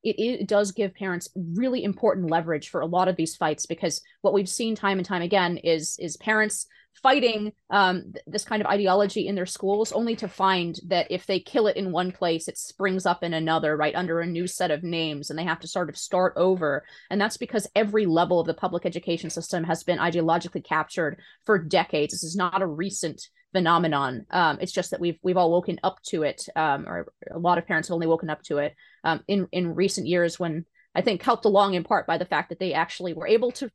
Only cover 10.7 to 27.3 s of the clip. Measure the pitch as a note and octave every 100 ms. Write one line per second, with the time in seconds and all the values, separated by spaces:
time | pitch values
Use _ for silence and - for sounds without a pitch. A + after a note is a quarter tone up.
10.7 | E3 F3 F3+ - F3+ - F#3 - A#3+ G#3+
11.7 | - F#3+ E3 F3+ F3+ F3 E3 - - -
12.7 | - G3 F#3 F#3+ - E3+ D#3+ D#3+ D#3+ D#3
13.7 | D3+ D3+ - F3+ E3 E3+ E3 F3+ - F3+
14.7 | D3+ E3+ E3 D#3+ D3 D3 D3+ F3 E3+ E3+
15.7 | G3 E3+ - - F#3 F#3 - F3+ F#3 D#3
16.7 | C#3 - - - A#3 G#3+ - A#3+ A3+ G3
17.7 | - G#3+ G#3+ G3+ E3 F3 F3 E3 D#3+ -
18.7 | E3+ F3+ E3+ - E3+ D#3+ E3 E3 F3+ E3
19.7 | E3 - F3 E3+ E3+ E3 E3+ F3 E3 -
20.7 | D#3 D#3 - D#3 - - - - G3+ D#3+
21.7 | F3+ - D#3 D3 - D#3+ F#3 F#3 F#3 F#3+
22.7 | D3+ F#3+ - E3 C#3 - _ _ F#3+ E3
23.7 | E3+ E3 D3 C3+ B2+ - F#3 E3+ C#3+ F#3
24.7 | - F3 - E3+ D#3+ F#3 F3+ E3+ F3 F3
25.7 | E3 F#3 - - F3 D3 - - - D#3+
26.7 | C#3 - F2 - _ -